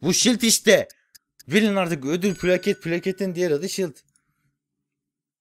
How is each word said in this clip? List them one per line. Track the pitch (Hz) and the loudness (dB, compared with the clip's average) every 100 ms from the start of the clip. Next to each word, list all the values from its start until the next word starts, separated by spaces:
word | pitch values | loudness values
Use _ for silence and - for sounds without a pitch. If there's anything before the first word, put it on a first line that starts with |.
Bu | 147 | -2
shield | 185 - 233 | 0 2 2
işte. | 226 - - 185 107 - _ - _ _ - | 0 0 4 4 2 -12 _ -20 _ _ -2
Bilin | 175 214 196 | 2 2 0
artık, | 180 165 131 | -2 -4 -4
ödül | 170 202 175 | -2 -2 -2
plaket, | 175 180 196 196 | 0 0 0 -4
plaketin | 165 170 185 185 196 170 | -4 -4 -4 -4 -6 -2
diğer | 180 | 0
adı | 147 - | 0 -2
shield. | - 180 - _ _ _ _ _ _ _ _ _ _ _ _ _ _ | -6 -6 -8 _ _ _ _ _ _ _ _ _ _ _ _ _ _